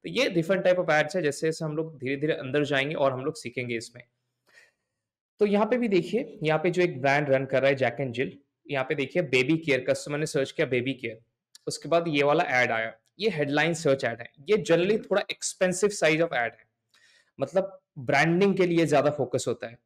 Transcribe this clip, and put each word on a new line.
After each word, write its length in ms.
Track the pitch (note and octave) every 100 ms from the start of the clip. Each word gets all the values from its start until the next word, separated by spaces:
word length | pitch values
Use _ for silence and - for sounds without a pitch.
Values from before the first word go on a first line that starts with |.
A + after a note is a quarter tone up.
तो 60 | D#3+
ये 220 | F#3 C#4
different 320 | F3 D#3+ F#3+ F3+
type 120 | F3+
of 120 | E3+
ads 260 | D3+ D3+ F#3
है, 60 |
जैसे 240 | D3 C#3 D#3+
जैसे 180 | D#3+
हम 120 | D#3+ D3+
लोग 220 | D#3+ C#3+
धीरे-धीरे 340 | B2+ C#3 D3+
अंदर 320 | - C3+ D3
जाएंगे 300 | C#3 C#3 C#3
और 180 | E3 C3+
हम 120 | B2+
लोग 120 | C#3 D#3
सीखेंगे 400 | A#2 C3 A#2+ A#2
इसमें। 260 | - - _ _ _ _ _ - _ _ _ _ _ _ _ _
तो 80 | G#3
यहाँ 200 | G3+ A3
पे 120 | B3
भी 100 | A#3+
देखिए, 500 | F#3 E3 G#3+ C#4+ -
यहाँ 160 | D#3 D#3
पे 120 | F3+
जो 120 | F3
एक 180 | F3 C3+
ब्रांड 300 | C3+ C#3+ C#3+
रन 140 | C3+
कर 160 | C3+ C3+
रहा 80 | C#3
है 60 |
जैक 220 | C#3 B2 A#2+
एंड 120 | C3+
जिल, 260 | A#2 E3 - _ _ -
यहाँ 140 | C#3+
पे 100 | C3
देखिए 280 | D3 C3+ F3+
बेबी 340 | C3+ B2+ C3 D#3+
केयर, 240 | D3+ C3
कस्टमर 380 | B2+ - D3 D3
ने 80 | D#3
सर्च 240 | D3 C3+
किया 160 | - D3
बेबी 260 | B2+ B2
केयर, 260 | B2 A2+ A2 _ _ _ _ -
उसके 220 | - D3
बाद 160 | E3+ E3+
ये 140 | D3
वाला 220 | C#3+ D#3
एड 260 | E3 B2+ A#2+
आया, 220 | A2+ A2+ - _ -
ये 120 | G#3
हेडलाइन 440 | E3 C#3 D3 D#3+
सर्च 300 | E3+ D#3 C3+
एड 160 | A#2+ A2+
है। 100 | A#2+ _
ये 160 | C#3+ G#3
generally 540 | D#3+ E3+ F3+ A3 -
थोड़ा 120 | F#3+ -
एक्सपेंसिव 600 | - - - F#3 F3+ G#3
size 300 | G3+ D#3+ D#3
of 80 | E3
ad 60 |
है, 320 | C3 A#2 - _ _ _ _ _ _ _ -
मतलब 400 | C3 F#3+ F#3 - _ -
ब्रांडिंग 580 | A#2+ C#3+ D#3+ E3+ G3+ F#3+
के 100 | F3
लिए 200 | E3+ D#3
ज्यादा 240 | C#3+ C#3
फोकस 340 | - B2 B2+ B2+
होता 180 | A2+ A2+
है। 120 | A#2+